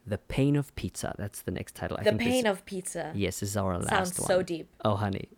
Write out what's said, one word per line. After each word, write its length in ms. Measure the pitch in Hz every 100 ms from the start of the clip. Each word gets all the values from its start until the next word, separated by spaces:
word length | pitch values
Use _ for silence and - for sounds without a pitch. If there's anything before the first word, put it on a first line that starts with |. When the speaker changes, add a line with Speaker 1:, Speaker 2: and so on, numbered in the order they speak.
| -
Speaker 1:
the 100 | 101
pain 400 | - - 139 143
of 180 | 139
pizza. 400 | - 92 - - -
That's 240 | 101 -
the 80 | -
next 240 | 92 - -
title. 220 | 87 -
I 20 |
Speaker 2:
The 80 | 208
Speaker 1:
think 100 | 214
this 40 | 233
Speaker 2:
Pain 140 | 254 226
of 180 | 190
Pizza. 480 | - 190 185 175 156
Speaker 1:
Yes, 260 | 175 190 -
this 100 | 101
is 60 | 101
our 160 | 95 87
Speaker 2:
Sounds 100 | -
Speaker 1:
last 240 | 196 185 - -
Speaker 2:
so 100 | 185
Speaker 1:
one. 80 | 185
Speaker 2:
deep. 220 | 165 - -
Speaker 1:
Oh, 120 | 110 98
honey. 320 | 104 98 -